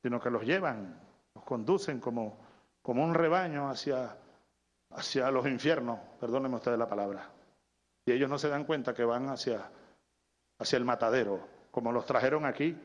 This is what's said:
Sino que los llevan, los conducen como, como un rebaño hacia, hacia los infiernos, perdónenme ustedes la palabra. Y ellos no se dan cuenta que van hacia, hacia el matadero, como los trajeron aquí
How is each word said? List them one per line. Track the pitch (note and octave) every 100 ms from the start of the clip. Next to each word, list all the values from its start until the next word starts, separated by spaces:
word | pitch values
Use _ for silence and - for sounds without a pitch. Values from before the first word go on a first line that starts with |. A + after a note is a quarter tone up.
Sino | B2 A#2+
que | B2
los | A#2
llevan, | A2+ F#3 E3+ A2+ F#2+ E2 - _ _
los | -
conducen | - A#2+ A2 G3 C3+ C3
como, | B2 A#2 G#2+ - - - _ _
como | - B2
un | D#3+
rebaño | E3 E3 F3+ F3+ D3 C#3+
hacia, | B2 C#3+ C3 A#2+ - - - _ _ _ _ _
hacia | - - C3+ B2+
los | C3 C#3
infiernos, | B2 D3+ D#3+ A#2+ A2+ - -
perdónenme | A#2 C3 C3+ A#2+
ustedes | - A#2
la | A#2
palabra. | G#2 G2+ G2 - - _ _ _ _ _ _ -
Y |
ellos | B2 C3+
no | C#3+
se | D3
dan | C#3+
cuenta | D3 D#3 B2
que | A#2
van | A#2 A#2+ C3+
hacia, | B2+ - A2 F#2+ - - _ _ _ _ _ _ _
hacia | - C3
el |
matadero, | B2 A#2+ A2+ B2+ G2+ F#2+ - - -
como | - A#2
los | A#2+ -
trajeron | B2+ C3 D3+
aquí | D3 B2+ D3+ E3